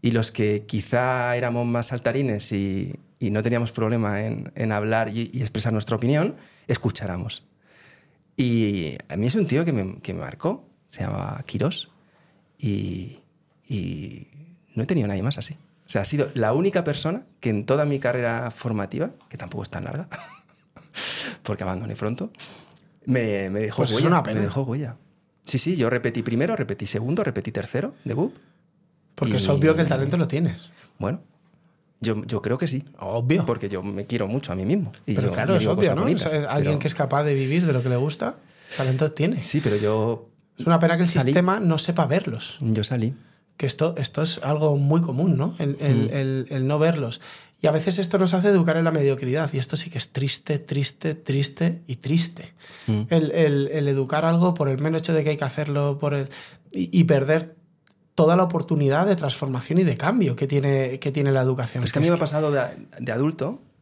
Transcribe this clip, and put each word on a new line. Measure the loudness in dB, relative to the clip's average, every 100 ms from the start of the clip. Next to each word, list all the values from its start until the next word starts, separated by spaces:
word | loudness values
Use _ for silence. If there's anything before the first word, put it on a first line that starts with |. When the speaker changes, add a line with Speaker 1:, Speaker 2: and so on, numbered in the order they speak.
Speaker 1:
Y | 2
los | 0 0
que | -2 0 0 -4
quizá | -6 0 0 2 0 0 -2
éramos | -2 -2 0
más | -2 -2
saltarines | -2 -2 0 0 -2 -2
y, | -2 -2 -2 -6 -8 _ _
y | -2
no | 0
teníamos | 0 0 -2
problema | -2 0 0 0 -2
en, | -4 -6 -10 -4
en | -2
hablar | 0 0 0 0
y, | -4 -6
y | -4
expresar | -4 -2 0
nuestra | -2 -2 0
opinión, | 2 2 0 -4 -18 _ -4
escucháramos. | -2 -2 -2 -6 -6 -8 -10 _ _ _ _ -20 -20 _ _ _ -2
Y | 2 2 2 0 -4 -8 -8
a | -4
mí | 0
es | 0
un | 0
tío | 0 0
que |
me, | -2 -2 -8
que | -10
me | -8
marcó, | -8 -6 -4 -4 -10 _ _
se | -8
llama | -6 -4 -6 -8 -8
Quirós, | -2 -2 -4 -10 _ _ _ _ _ _ _
y, | -4 -2 -4 -8 -10 -16 _ _ _ _ _
y | -6 -6 -8 -10 -14 -20 -20 -20 -20 _ -6
no |
he | -2
tenido | 0 0
nadie | -2
más | -2 -2
así. | -6 -8 _ _ -4
O |
sea, | -4
ha | -2
sido | -2 -2 0
la | 2
única | 2 2 0
persona | -2 -2 -4 -4 -10 _
que | -2
en | -2 0
toda | 2 2
mi | 0
carrera | -2 0 -2 -2 -6
formativa, | -6 -4 -2 -4 -4 -6 -8 _
que | -14
tampoco | -10 -10
es | -8
tan | -8 -8
larga, | -8 -10 -14 -16 -20 _ _ _ -20
<laughs> | -12 -6 -4 -4 -6 -10
porque | -6 -4
abandoné | -4 -4 -6 -6
pronto, | -4 -4 -8 -8 -12 -12 -20 -20 _ _ 0
me, | 0 2 -2 -2
me | -2
dejó | -2 -2
Speaker 2:
Pues | 0
es | 2
Speaker 1:
huella, | 4
Speaker 2:
una | 4
Speaker 1:
me |
Speaker 2:
pena. | 2 0
Speaker 1:
dejó | 0 -2
huella. | -4 -4 -6 -10 _ _ _ _ -4
Sí, | -2
sí, | 0 2
yo | 2
repetí | 2 -2 -2
primero, | -2 0 0 -2
repetí | -4 -6 -4
segundo, | -4 -2 -2
repetí | -2 -4 -4
tercero | -4 -2 -4 -4 -8
de | -6
bup. | -2 -2 -4 _ _ _ _ _ _ _ -4
Speaker 2:
Porque | 0 2
es | 2
Speaker 1:
Y |
Speaker 2:
obvio | 4 4 4
que |
el | 2
talento | 2 2 0
lo | 0
tienes. | 2 0 -2 -12 -20 -20 _
Speaker 1:
Bueno, | -4 -4 -10 _ _ _ _ _ _ _
yo, | -2 -2 -2
yo | -4
creo | -2 -2
que | 0
sí. | -2 -6 -12
Speaker 2:
Obvio. | -4 -2 2 2 2
Speaker 1:
Porque | 0 -2
yo | -4
me | -4 -6 -4
quiero | -2 -2
mucho | -4 -4
a | -4
mí | 0
mismo. | 0 -2 -8 -2
Y | 0
Speaker 2:
Pero | 0
Speaker 1:
yo, |
Speaker 2:
claro, | 0 2
Speaker 1:
yo | 2
Speaker 2:
es |
Speaker 1:
digo | 2
Speaker 2:
obvio, | 2
Speaker 1:
cosas | 2 2
Speaker 2:
¿no? |
Speaker 1:
bonitas, | 2 0 0
Speaker 2:
O |
sea, | 0 0
alguien | 0 2
Speaker 1:
pero | 0
Speaker 2:
que | -2
es | -2
capaz | 0 2
de | 2
vivir | 0 2 2 2
de |
lo | 2
que | 2
le | 0
gusta, | 0 -2 -6 -6 _ _ -12 -4
talento | 0 2 0
tiene. | 0 -2 0
Speaker 1:
Sí, | -2 0
pero | 2 0
yo | 2 2 0 -2 -8 _ _ _
Speaker 2:
Es | 2
una | 4
pena | 4 4
que |
el | 2
Speaker 1:
salí. | 4 4
Speaker 2:
sistema | 4 4 2
no | 2 2
sepa | 0 0 2
verlos. | 0 -2 -8 -10 -6
Speaker 1:
Yo | 0 0
salí. | 0 0 -2 -4 -16 _ _ _
Speaker 2:
Que | -4
esto, | 0 0 0
esto | -4 -2
es | -2 -2
algo | -2 2 2 4
muy | 4 4
común, | 2 2 2 2
¿no? | 0 -2
El, | -4 0
el, | 2 4 2
Speaker 1:
Mm. |
Speaker 2:
el, | 0 -2 -2 -4
el | -2 0
no | 4
verlos. | 4 2 -2 -6 -14 -20 -20 _
Y | 2
a |
veces | 2 0 0
esto | 0 2
nos | 4 4
hace | 6
educar | 6 4 4
en |
la | 2
mediocridad. | 4 2 2 0 0 0
Y | -2
esto | -2 -4
sí | -4
que | -6
es | -4
triste, | -2 -2 -2 0 -4
triste, | -2 -2 -2 -2 -4 -4
triste | -2 0 0 0 -2 -2 -8
y | -10
triste. | 0 0 0 -6 -20 -20 -20 -10 -2
Speaker 1:
Mm. | 0 4
Speaker 2:
El, | 2 4
el, | 4 4 4 0
el | 0 0
educar | 0 0 2 4
algo | 4 4
por | 2 0
el | 0
mero | 0 0
hecho | 2
de | 0
que | 2
hay | 0
que | -2
hacerlo, | -2 -2 0 0 0
por | 0
el, | -2 -4 -10 -20 -20 -12
y, | -6 0 4
y | 6
perder | 6 4 2 0 -16 _ _ _ _ _
toda | 2 4 6
la |
oportunidad | 4 0 -2 2 2 4 2
de | 2
transformación | 0 -2 -4 -4 0 2
y |
de | 4 2
cambio | 0 2 2 0
que | 0
tiene, | 2 2 2 0 -2
que | -4
tiene | 0 2
la | 4
educación. | 2 0 -2 -2
Speaker 1:
Pero | -2
es |
que | 2
a |
mí | 4
Speaker 2:
Es |
Speaker 1:
me | 4
ha |
Speaker 2:
que |
Speaker 1:
pasado | 2 0 2
de, | 0 -2 -6 -18 -10
de | -4
adulto | 0 0 0 -6 -6 -16 _